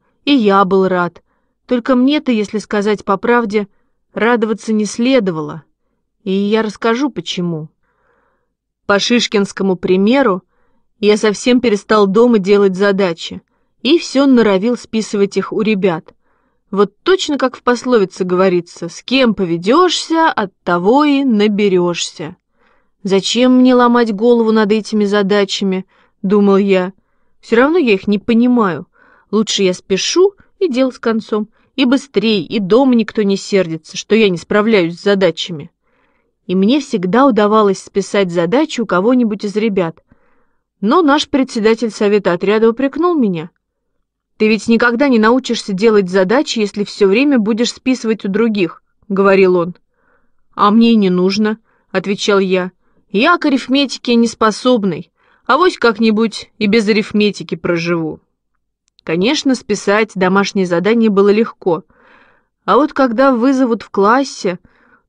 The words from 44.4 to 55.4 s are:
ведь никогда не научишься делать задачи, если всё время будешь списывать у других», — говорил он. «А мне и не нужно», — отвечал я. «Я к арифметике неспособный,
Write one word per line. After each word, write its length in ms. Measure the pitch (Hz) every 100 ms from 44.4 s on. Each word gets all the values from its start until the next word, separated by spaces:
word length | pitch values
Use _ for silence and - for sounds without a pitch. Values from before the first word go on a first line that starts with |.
| 214
ведь 200 | 214 -
никогда 420 | 226 240 233 285
не 100 | 233
научишься 540 | 220 254 262 226 -
делать 360 | 185 226 208 180
задачи, 480 | 196 185 254 302 226
если 260 | 202 196 202
всё 220 | - 196
время 300 | 220 294 254
будешь 340 | 202 220 240
списывать 540 | - 254 247 220 220 202
у 40 |
других», — 520 | 208 233 208 165 - _ _ -
говорил 480 | 196 196 190 185 180
он. 180 | 175 - _ _ _ _ _ _ _ -
«А 160 | 208
мне 220 | 226 233
и 20 | 226
не 160 | 190
нужно», — 480 | 180 185 202 214 220 _ _ _
отвечал 480 | 190 190 208 - 196
я. 320 | 190 185 180 - _ _ _
«Я 260 | 196 302 339
к 80 | 302
арифметике 680 | 254 - 269 277 - 247 233
неспособный, 960 | 233 - 220 202 254 247 196 160 - _ _ _